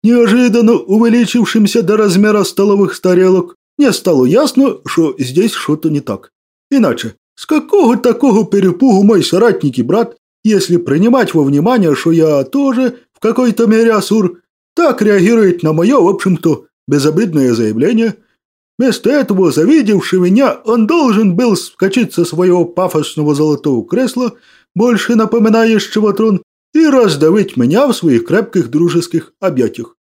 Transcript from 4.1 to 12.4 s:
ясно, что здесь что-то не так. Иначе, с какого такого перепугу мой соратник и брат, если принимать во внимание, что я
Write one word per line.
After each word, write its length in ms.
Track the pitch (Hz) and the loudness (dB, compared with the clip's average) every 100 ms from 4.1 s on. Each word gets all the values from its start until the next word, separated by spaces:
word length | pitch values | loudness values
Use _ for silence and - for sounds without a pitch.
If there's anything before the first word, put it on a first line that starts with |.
| 147 | 0
ясно, 540 | 127 208 302 - 269 - - | 2 2 2 0 0 -2 -6
что 280 | - 160 - | -2 -2 -2
здесь 340 | 123 143 220 | -4 -2 -2
что-то 380 | - - 151 165 | -4 -6 -4 -2
не 100 | 143 | -4
так. 300 | - 98 - _ _ _ _ | -6 -12 -12 _ _ _ _
Иначе, 440 | 277 180 - 113 - _ | 0 0 -2 -8 -14 _
с 120 | - - | -20 -4
какого 500 | 311 - 415 254 240 | -4 0 2 2 2
такого 500 | 247 - 277 214 208 | -2 0 0 0 0
перепугу 560 | 202 190 175 269 196 | 0 0 2 2 4
мой 200 | 202 202 | 4 2
соратник 560 | - 180 233 - 147 123 | 0 0 0 0 -4 -4
и 40 | |
брат, 340 | 120 202 233 - _ _ | -2 -2 -2 -8 _ _
если 320 | 214 202 190 175 | -2 0 0 -2
принимать 580 | 156 147 220 262 220 | 0 0 2 2 0
во 80 | 165 | 0
внимание, 500 | 139 143 190 247 170 | 0 0 0 0 0
что 160 | 139 170 | 0 0
я 340 | 165 160 143 | 2 2 0